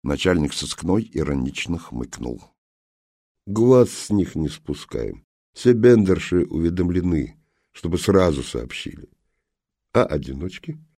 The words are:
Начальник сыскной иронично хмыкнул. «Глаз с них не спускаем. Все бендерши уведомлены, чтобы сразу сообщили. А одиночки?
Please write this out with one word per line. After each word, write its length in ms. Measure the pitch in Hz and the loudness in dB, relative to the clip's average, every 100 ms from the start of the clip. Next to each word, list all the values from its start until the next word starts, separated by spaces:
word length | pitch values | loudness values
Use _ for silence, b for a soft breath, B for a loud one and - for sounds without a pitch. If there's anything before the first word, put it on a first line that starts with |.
Начальник 500 | 65 71 92 90 73 | -4 -2 0 2 0
сыскной 560 | - 73 - 82 101 110 | -4 -10 -8 -2 -2 -2
иронично 640 | - 71 69 64 - - 85 | -6 -4 -4 -4 -6 -8 -8
хмыкнул. 640 | - 60 60 - 60 62 - _ _ _ _ _ _ _ _ _ - | -8 -10 -10 -10 -12 -12 -16 _ _ _ _ _ _ _ _ _ -8
«Глаз 440 | 107 120 127 113 | 2 6 6 4
с 180 | - - | 0 -2
них 260 | 104 85 - | -2 -2 -4
не 120 | 76 | -6
спускаем. 760 | - - 71 - 58 55 50 _ _ _ | -6 -10 -10 -8 -8 -8 -12 _ _ _
Все 200 | - 120 | 0 2
бендерши 720 | 120 120 117 95 82 - 90 - | 6 8 8 6 2 0 -2 0
уведомлены, 960 | 78 85 90 87 90 87 80 64 _ _ _ _ | 0 -2 0 0 0 0 -2 -2 _ _ _ _
чтобы 260 | - 85 87 | -10 -4 -2
сразу 460 | - 98 90 69 | 2 4 4 0
сообщили. 680 | 60 64 62 - - - - _ _ _ _ _ _ _ _ | -6 -10 -10 -12 -14 -16 -20 _ _ _ _ _ _ _ _
А 100 | 113 | 0
одиночки? 760 | - 73 65 67 87 - - 156 _ | 0 -2 -6 -8 -10 -10 -14 -14 _